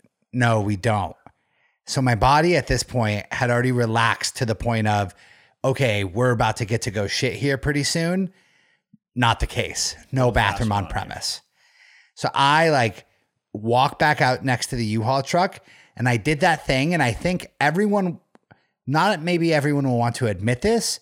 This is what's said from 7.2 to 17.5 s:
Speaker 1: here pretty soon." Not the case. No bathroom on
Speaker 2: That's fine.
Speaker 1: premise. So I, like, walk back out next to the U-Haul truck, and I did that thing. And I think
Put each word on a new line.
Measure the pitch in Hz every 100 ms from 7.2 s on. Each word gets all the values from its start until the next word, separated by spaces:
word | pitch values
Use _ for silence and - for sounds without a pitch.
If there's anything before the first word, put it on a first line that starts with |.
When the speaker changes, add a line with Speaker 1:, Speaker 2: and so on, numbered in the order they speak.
| 131
Speaker 1:
here | 92 139 135
pretty | 147 147
soon." | - 170 165 185 180 - _ _ _ _ _ _ _ 120
Not | 117 110
the | -
case. | - 87 - - - -
No | 131 123
bathroom | 117 101 - 113
on | 101
Speaker 2:
That's | 92
fine. | - -
Speaker 1:
premise. | - - - - _ _ _ _ _ _ -
So | 143
I, | - 139 156 165
like, | 143 113 - - _ _ _ _
walk | 107 110 120 139 -
back | 156 147
out | 131 127
next | 135 123 -
to | 120
the | 107
U-Haul | 113 110 135
truck, | - 175 196 - - - _ -
and | 123
I | 120
did | 147 151
that | 180 156 -
thing. | 131 151
And | 175
I | 123
think | 107 175 180 -